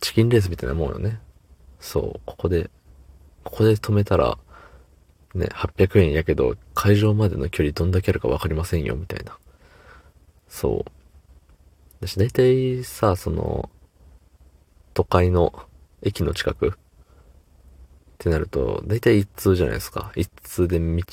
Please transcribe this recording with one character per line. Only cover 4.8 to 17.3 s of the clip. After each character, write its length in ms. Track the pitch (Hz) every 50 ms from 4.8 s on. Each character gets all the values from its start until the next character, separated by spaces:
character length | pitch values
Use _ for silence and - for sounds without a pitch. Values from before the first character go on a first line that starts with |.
| _ _ _ _ _ _ _ _ _ _ -
ね、 140 | 90 80 - -
八 180 | - - - -
百 220 | - 95 - - 107
円 120 | 87 76
や 140 | 71 80 80
け 100 | - 76
ど、 220 | - 65 60 - - - - -
会 240 | - - 101 104
場 160 | 101 107 107 104
ま 160 | 107 107 92
で 80 | 85
の 100 | - 67
距 160 | 87 - - 78
離 80 | 73
ど 140 | 76 - 85
ん 60 | 92
だ 100 | 92 92
け 100 | - -
あ 20 | 90
る 60 | -
か 80 | -
わ 100 | 60 67
か 120 | 76 - 80
り 40 | 80
ま 120 | 78 80
せ 120 | - 92
ん 60 | 82 69
よ、 140 | 53 60
み 80 | 71 95
た 100 | - -
い 80 | - -
な。 160 | - - - _ - - _ _ _ - - - - - - - - _ _ _ _ _ _ _ _
そ 340 | - - - 64 52 - -
う。 1200 | - - _ _ _ - - _ _ - _ _ _ _ _ _ _ _ _ _ _ _ - 95
私 140 | 90 - 95
大 100 | 104 131
体 540 | - - 127 127 127 131 131 127 127 127 127
さ、 320 | - - - 113 104 90
そ 160 | 90 - 85
の、 380 | 80 80 76 76 76 - - - - _ _ _ _ _ - - - - _ _ _ _ - _ _ _ _ _ _ _ _ _ -
都 120 | - 90
会 260 | - - 90 90 90
の 360 | 90 87 85 - - - - - - - _ _ _ _
駅 200 | - 113 - -
の 120 | 82 73 -
近 200 | - - - -
く 140 | - -
っ 40 | - - - _ _ _ - _ _ _ - _ _